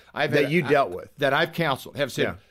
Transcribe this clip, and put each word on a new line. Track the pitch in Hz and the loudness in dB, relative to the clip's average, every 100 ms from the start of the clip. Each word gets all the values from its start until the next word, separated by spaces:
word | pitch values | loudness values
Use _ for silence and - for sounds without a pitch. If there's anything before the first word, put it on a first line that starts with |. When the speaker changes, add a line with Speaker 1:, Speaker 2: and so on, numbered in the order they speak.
| _ | _
Speaker 1:
I've | - 147 | -4 0
Speaker 2:
That | 147 | 2
Speaker 1:
had, | 139 | 2
Speaker 2:
you | 165 143 | 2 2
Speaker 1:
I, | |
Speaker 2:
dealt | 143 117 | 2 2
with. | 87 - - | -2 -12 -4
Speaker 1:
that | 143 | 0
I've | 143 165 | 2 0
counseled, | 170 160 131 - 117 | 0 -2 -2 -6 -6
have | 139 | -4
said, | - 120 90 _ | -2 -4 -4 _